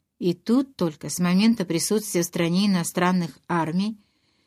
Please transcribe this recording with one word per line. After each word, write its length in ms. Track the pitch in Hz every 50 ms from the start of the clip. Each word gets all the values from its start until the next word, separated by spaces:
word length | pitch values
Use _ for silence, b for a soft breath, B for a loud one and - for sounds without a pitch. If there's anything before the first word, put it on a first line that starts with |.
| _ _ _ -
И 140 | - 180 170
тут 420 | - - - 226 262 277 277 -
только, 340 | - 185 165 156 - - 147
с 100 | - -
момента 460 | 180 175 175 190 208 226 233 - 185
присутствия 560 | 175 165 165 - - 208 214 214 - - 175
в 40 | 170
стране 420 | - - 175 170 165 170 185 208 208
иностранных 720 | 196 175 165 - - - 180 175 175 185 170 156 - - _ -
армий, 500 | 170 170 160 160 156 185 196 214 226 b b b b b b b b b b